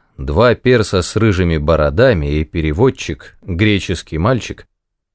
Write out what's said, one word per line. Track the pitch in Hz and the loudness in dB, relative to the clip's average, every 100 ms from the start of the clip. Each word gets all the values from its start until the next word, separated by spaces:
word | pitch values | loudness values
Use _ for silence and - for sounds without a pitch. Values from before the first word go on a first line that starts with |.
| _ - 67 | _ -12 -4
два | 76 120 110 | 2 2 2
перса | 123 123 104 92 | 2 2 2 -2
с | - 104 | -2 0
рыжими | 110 92 87 78 | 0 2 0 0
бородами | 73 78 73 76 131 92 71 76 | 0 2 2 2 2 2 0 -2
и | |
переводчик, | 76 82 78 76 131 - - 69 - _ | -4 -4 -2 0 0 0 -8 -12 -14 _
греческий | - 85 107 98 - 90 - 78 | -8 -2 0 0 -2 -8 -6 -2
мальчик, | 101 127 - - - _ _ _ _ | -2 -2 -6 -14 -20 _ _ _ _